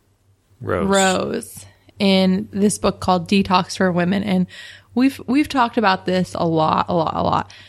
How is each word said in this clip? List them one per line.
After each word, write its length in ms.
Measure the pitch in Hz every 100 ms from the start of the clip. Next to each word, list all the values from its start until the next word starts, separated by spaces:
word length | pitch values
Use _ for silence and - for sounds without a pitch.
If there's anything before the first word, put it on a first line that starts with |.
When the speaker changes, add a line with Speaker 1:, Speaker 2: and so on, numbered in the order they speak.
| _ _ _ _ _ -
Speaker 1:
Rose. 260 | 107 98 196
Speaker 2:
Rose 760 | 196 190 185 - - - - - _ _ -
in 480 | 202 190 185 185 214
this 260 | 196 202 -
book 220 | 208 190
called 280 | - 185 170
Detox 500 | 196 196 185 170 -
for 140 | 190
Women. 320 | 175 175 202
And 240 | 208 185 180 - - - _ 240
we've, 240 | 269 - -
we've 220 | 269 294
talked 280 | 277 233 233
about 280 | 202 185 -
this 280 | 185 175 -
a 100 | 170
lot, 400 | 160 156 - -
a 40 |
lot, 220 | 175 156 -
a 80 |
lot. 280 | - - - -